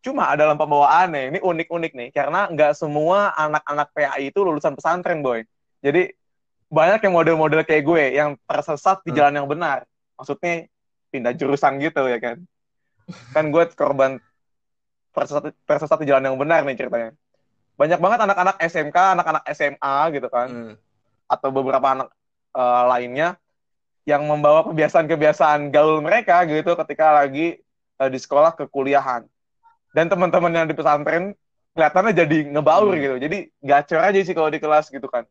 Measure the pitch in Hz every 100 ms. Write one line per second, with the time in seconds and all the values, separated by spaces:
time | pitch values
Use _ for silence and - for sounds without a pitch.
0 | - 269 156 147 151 147 151 147 143 160
1 | 180 147 131 175 185 165 165 170 160 135
2 | 120 147 139 175 196 160 151 151 160 151
3 | 156 196 202 151 156 151 - 147 147 -
4 | 143 131 139 196 190 151 156 139 160 175
5 | 175 165 135 117 110 _ _ _ 139 151
6 | 180 - _ _ _ _ _ 151 175 214
7 | 214 170 165 160 156 156 160 156 147 165
8 | 139 135 147 143 _ 139 151 147 - 190
9 | - 147 143 147 139 151 165 135 - _
10 | _ _ 131 143 175 170 - _ _ _
11 | _ 135 120 123 135 139 147 135 151 156
12 | 131 120 120 120 180 _ _ _ _ _
13 | - - - 156 156 156 170 - 147 139
14 | 135 131 _ _ _ _ _ _ _ _
15 | _ - 135 147 147 - _ 147 151 214
16 | 147 135 135 131 143 165 139 123 127 117
17 | 113 _ _ _ _ _ _ _ 151 170
18 | 175 233 208 185 185 190 165 165 147 175
19 | 190 180 170 156 - 147 147 135 139 139
20 | 160 143 123 123 123 120 113 107 _ _
21 | _ _ _ 127 135 135 131 131 135 131
22 | 135 _ _ _ _ 131 123 123 123 123
23 | 123 127 165 185 _ _ _ _ _ _
24 | - 147 151 147 147 156 165 160 151 175
25 | 156 160 151 147 160 147 143 143 156 156
26 | 151 220 226 175 175 151 165 170 156 151
27 | 156 151 143 135 165 165 _ _ _ _
28 | 135 131 - 143 160 160 143 139 135 139
29 | 135 120 110 _ _ _ _ _ _ -
30 | 165 185 180 175 170 165 160 156 151 147
31 | 147 160 196 208 _ _ _ - 151 180
32 | 214 175 160 160 147 143 151 170 208 180
33 | 139 127 147 196 - _ 135 143 147 160
34 | 180 196 180 165 156 151 151 151 151 135
35 | 131 120 117